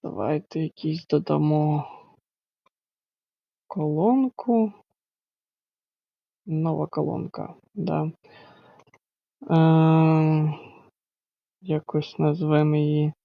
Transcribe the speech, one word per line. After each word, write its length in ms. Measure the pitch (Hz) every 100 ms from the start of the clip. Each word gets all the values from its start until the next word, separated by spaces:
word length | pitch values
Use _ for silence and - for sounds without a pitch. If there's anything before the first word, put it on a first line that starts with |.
Давайте 560 | - 95 107 151 - 160
якісь 480 | 160 _ 160 160 -
додамо 800 | 151 - 147 151 151 151 151 - - _ _ _ _ _ _ _ _ _ _ _ _ _ _ _ _ _
колонку. 1040 | 196 151 151 202 262 262 - - 233 220 202 _ _ _ _ _ _ _ _ _ _ _ _ _ _ _ _ -
Нова 420 | 156 160 156 151
колонка, 680 | - 147 - 180 - - - _
да. 380 | 208 - 160 156 - _ - - - _ _ _ _ _ _ _ _ -
Е, 1040 | 165 160 160 160 160 160 156 156 156 156 147 - - _ _ _ _ _ _ _ _
якось 580 | 185 151 - 151 151 -
назвемо 560 | 156 156 156 151 151 151
її 380 | 147 151 151 -